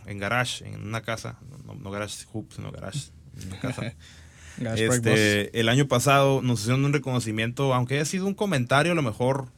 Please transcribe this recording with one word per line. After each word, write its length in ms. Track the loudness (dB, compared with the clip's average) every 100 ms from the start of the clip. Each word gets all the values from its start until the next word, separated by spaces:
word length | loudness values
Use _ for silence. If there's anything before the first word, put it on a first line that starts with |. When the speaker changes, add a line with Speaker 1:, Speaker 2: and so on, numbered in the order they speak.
| -8
Speaker 1:
en 120 | -8
garage, 460 | -2 -2 -2 -6 -10
en 200 | -12 -8
una 140 | -8
casa, 340 | -6 -8 -8 -14 -18 -18 -16
no, 80 |
no 160 | -14 -10
garage 360 | -8 -8 -10 -12
hub, 140 | -12 -12
sino 160 | -12 -14
garage, 400 | -12 -10 -10 -10 -16 -20 -16
en 60 | -14
una 100 | -10
casa. 340 | -8 -8 -10 -12 -18 -20
Speaker 2:
<laughs> 340 | -20 -20 -18 -10
Garage 300 | -4 0 2
Break 200 | 2 4
Speaker 1:
Este, 360 | 4 6 4
Speaker 2:
Boss. 80 | 0
Speaker 1:
el 140 | 0 2
año 200 | 4 4
pasado 540 | 2 4 6 6 4
nos 180 | 2 0
hicieron 240 | 2 2
un 80 | 2
reconocimiento, 840 | 0 0 -2 -2 -2 -2 0 2
aunque 200 | 2 2
haya 100 | 0
sido 220 | -2 -2 -2
un 60 |
comentario, 580 | -2 0 0 4 4 4
a 20 |
lo 80 | 2
mejor 460 | 0 0 0 0 -4